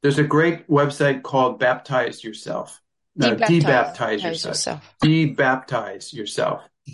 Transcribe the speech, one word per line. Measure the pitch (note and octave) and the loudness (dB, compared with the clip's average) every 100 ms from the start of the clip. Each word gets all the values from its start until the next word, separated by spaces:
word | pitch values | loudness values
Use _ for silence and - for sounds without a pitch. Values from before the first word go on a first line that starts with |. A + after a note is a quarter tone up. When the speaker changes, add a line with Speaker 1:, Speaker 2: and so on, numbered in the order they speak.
Speaker 1:
There's | C#3+ D3 | 2 2
a | |
great | C#3+ D3 E3+ E3 - | 2 4 2 0 0
website | D3 C#3+ - C#3+ C3+ | 2 2 2 0 0
called | - C#3 E3 G#2 | -2 2 2 2
Baptize | B2 B2+ - C3 A#2 - | 0 0 -2 -2 -2 -6
Yourself. | A2+ G#2+ - A#2 - - _ _ _ - | -14 -14 -10 -8 -10 -16 _ _ _ -2
No, | A#2+ G#2 | 0 2
Speaker 2:
Debaptize | - E3+ | 4 4
Speaker 1:
Debaptize | D3+ B2+ A#2 - A#2 G#2+ | 4 2 2 -2 -4 -2
Yourself. | E3 E3 - - | -4 -6 -6 -6
Speaker 2:
Yourself. | - - - _ | -6 -8 -12 _
Speaker 1:
Debaptize | D#3 D#3+ D#3 B2+ C3+ D#3+ - B2 G#2 F#2+ - | 2 4 2 2 0 0 -2 -6 -6 -12 -14
Yourself. | A#2+ G#2 - G#2 - - _ - | -12 -8 -4 -4 -4 -12 _ -20